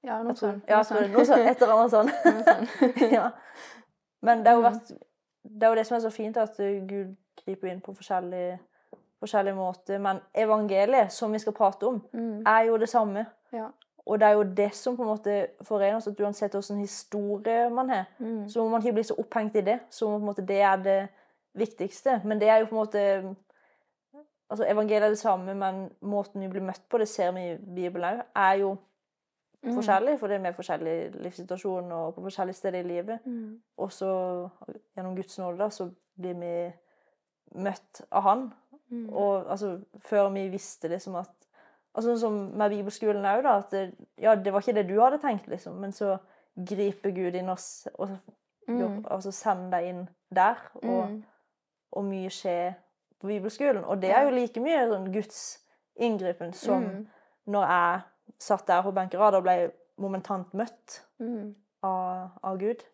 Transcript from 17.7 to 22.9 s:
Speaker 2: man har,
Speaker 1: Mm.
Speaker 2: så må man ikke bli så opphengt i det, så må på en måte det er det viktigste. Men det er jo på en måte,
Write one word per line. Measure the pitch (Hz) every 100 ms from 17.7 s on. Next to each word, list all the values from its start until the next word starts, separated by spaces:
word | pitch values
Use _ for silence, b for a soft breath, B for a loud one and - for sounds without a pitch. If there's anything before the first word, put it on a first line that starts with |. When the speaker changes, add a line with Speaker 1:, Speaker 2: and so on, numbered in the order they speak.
Speaker 2:
man | 240 262
har, | 214 190 _
Speaker 1:
Mm. | 226 226 208
Speaker 2:
så | 220
må | 226
man | 226
ikke | 226
bli | 220
så | 220 -
opphengt | 226 233 214 214
i |
det, | 190 240 -
så | - 214
må | 208
på |
en | 208
måte | 202 190
det | 196
er | 202 190
det | 190 196 196 b b b _ -
viktigste. | 214 - 196 - 269 240
Men | 196 214
det | 214
er | 220
jo | 220
på |
en | 220
måte, | 214